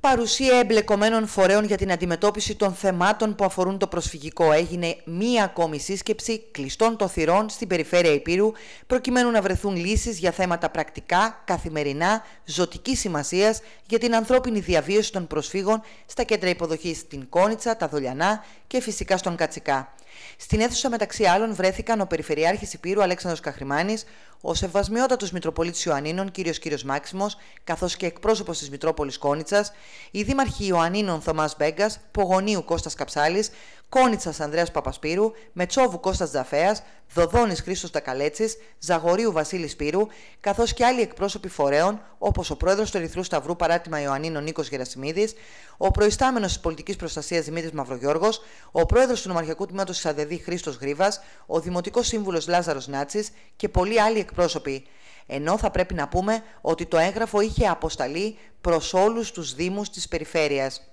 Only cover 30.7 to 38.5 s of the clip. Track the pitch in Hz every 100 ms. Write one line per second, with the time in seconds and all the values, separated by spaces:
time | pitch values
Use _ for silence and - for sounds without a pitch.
30.7 | 175 165 196 202 160 156 156 151 - 151
31.7 | 160 208 214 - - 190 185 202 202 -
32.7 | 170 165 - 135 - 151 185 214 - -
33.7 | - - 262 254 214 170 147 151 156 170
34.7 | 156 131 - 151 175 220 220 - - 180
35.7 | - 254 175 190 185 165 135 127 143 180
36.7 | 214 - - - - 170 233 233 170 -
37.7 | 185 170 151 139 131 143 - 220